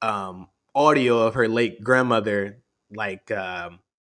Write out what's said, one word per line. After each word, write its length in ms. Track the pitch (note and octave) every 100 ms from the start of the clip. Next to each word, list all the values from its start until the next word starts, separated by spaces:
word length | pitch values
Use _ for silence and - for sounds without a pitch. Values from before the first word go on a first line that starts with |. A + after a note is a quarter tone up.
um, 460 | A2 G#2 F#2+ F#2 F#2 _ _ C#3
audio 440 | D3+ D3 B2 A#2 A2+
of 80 |
her 140 | A2 A2+
late 360 | A#2 A#2 -
grandmother, 800 | A2 B2+ B2+ A2+ G#2+ G2+ G2 G#2 _ _ _
like, 400 | G#2 G#2 F#2+ -
um, 480 | G#2+ F#2 F2+ F2 F2 _ _